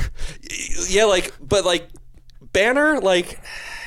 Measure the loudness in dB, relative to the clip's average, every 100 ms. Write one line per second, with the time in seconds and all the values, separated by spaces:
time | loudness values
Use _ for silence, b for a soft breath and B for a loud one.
0 | 2 B B B -12 -8 -4 -2 0 2
1 | 4 2 0 -8 -2 0 2 0 -4 -18
2 | -20 -20 -20 -20 -2 2 4 4 2 4
3 | 4 2 0 -8 B B B B